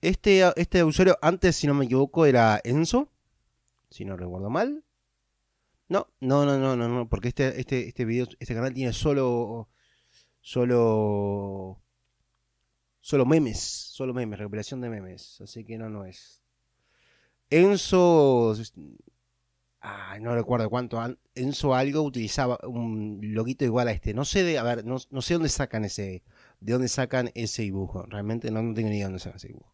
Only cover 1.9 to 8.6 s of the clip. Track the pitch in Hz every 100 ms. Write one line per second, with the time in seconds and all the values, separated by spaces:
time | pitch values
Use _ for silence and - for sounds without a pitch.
1.9 | 127 139 - 156 127 113 107 113 135 160
2.9 | 240 294 _ _ _ _ _ _ _ _
3.9 | - 98 92 90 92 98 143 240 294 _
4.9 | _ _ _ _ _ _ _ _ _ _
5.9 | 190 - _ 131 139 143 139 135 127 117
6.9 | 123 117 104 113 - 135 - 123 131 117
7.9 | - 117 117 123 - - 113